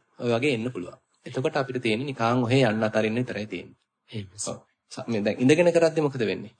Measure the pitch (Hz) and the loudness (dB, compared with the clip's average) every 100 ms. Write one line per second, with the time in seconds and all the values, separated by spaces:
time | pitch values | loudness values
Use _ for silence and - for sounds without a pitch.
0 | _ - 120 117 147 113 120 107 87 - | _ -8 -2 0 0 -2 -4 -8 -12 -16
1 | _ _ - 127 151 151 135 127 117 107 | _ _ -10 -4 -2 -2 -4 -4 -2 -2
2 | 143 131 117 127 117 135 117 110 110 110 | -4 -2 0 2 2 4 4 2 0 0
3 | 110 117 123 101 107 90 - - _ _ | 0 0 -4 -6 -8 -10 -12 -20 _ _
4 | _ 110 98 - - - _ _ _ - | _ -12 -12 -10 -10 -10 _ _ _ -12
5 | - 107 107 - 127 156 175 165 165 156 | -4 -2 -2 2 4 6 6 6 4 2
6 | 147 127 101 92 104 | 0 0 -2 -2 -8